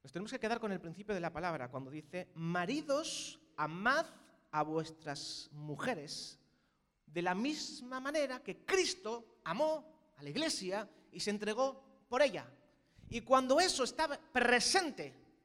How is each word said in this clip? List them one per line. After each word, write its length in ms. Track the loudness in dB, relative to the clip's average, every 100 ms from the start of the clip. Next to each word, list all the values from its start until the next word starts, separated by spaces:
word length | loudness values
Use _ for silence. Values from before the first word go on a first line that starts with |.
Nos 100 | -10
tenemos 180 | -8 -6
que 80 | -4
quedar 220 | -2 0
con 100 | -2
el 100 | -4
principio 340 | -6 -12 -4
de 60 | -2
la 120 | -2
palabra, 380 | -2 -4 -4 -4
cuando 200 | -8 -8
dice, 400 | -12 -10 -10 -10
"Maridos, 1040 | -6 0 0 0 -2 2 0 0 -6 -8 -14 _ -4
amad 500 | -4 0 2 2 0 -10 -20 _ _
a 120 | -2
vuestras 880 | 0 0 -2 -10 -8 -8 -8 -10 -12
mujeres 840 | -12 -10 -4 -4 -4 -6 -10 -12 -16 _ _ _ _ _ _ -8
de 160 | -2
la 120 | 0
misma 680 | 0 0 -2 -8 -10 -10 -6
manera 420 | -2 0 0 -4
que 240 | -8 -10 0
Cristo 720 | 2 2 -2 -6 -8 -10 _
amó 680 | -6 2 2 2 -6 -20 _ -14
a 40 |
la 60 | -6
iglesia 600 | -2 0 -2 -2 -4 -6 -14 _
y 100 | -6
se 100 | -2
entregó 760 | -2 -2 0 0 -2 -18 -20 _
por 140 | 4
ella". 260 | 4 4 -8 -20 _ _ _ -20 -8
Y 140 | -8
cuando 360 | 6 6 8 6
eso 260 | 6 4
está 220 | 0 0 -2 -2 -2
presente 840 | 4 6 6 6 4 4 -4 -12 -12 -20 _